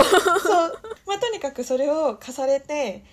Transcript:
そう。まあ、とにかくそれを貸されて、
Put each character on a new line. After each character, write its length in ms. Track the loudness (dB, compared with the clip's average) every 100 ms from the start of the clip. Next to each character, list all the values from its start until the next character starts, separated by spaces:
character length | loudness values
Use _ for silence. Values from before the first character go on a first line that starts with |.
そ 640 | 6 4 4 0 2 2 2
う。 120 | -4 -14 -14 -6
ま 60 | -4
あ、 40 |
と 100 | -2
に 80 | -4
か 120 | -6
く 120 | -8
そ 140 | -4 -2
れ 120 | 0
を 280 | 0 -2 -4
貸 140 | -12
さ 120 | -6 0
れ 140 | 0
て、 440 | -2 -4 -4 -6 -16